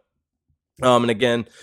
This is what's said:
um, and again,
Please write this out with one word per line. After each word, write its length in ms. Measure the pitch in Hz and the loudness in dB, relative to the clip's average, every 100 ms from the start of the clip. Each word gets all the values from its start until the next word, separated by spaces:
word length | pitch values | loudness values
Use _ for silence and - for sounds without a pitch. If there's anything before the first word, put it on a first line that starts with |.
| _ _ _ _ _ _ _ - | _ _ _ _ _ _ _ -4
um, 220 | 127 120 | 0 2
and 80 | 120 | 0
again, 340 | 104 120 120 110 - | -2 -2 -2 -6 -16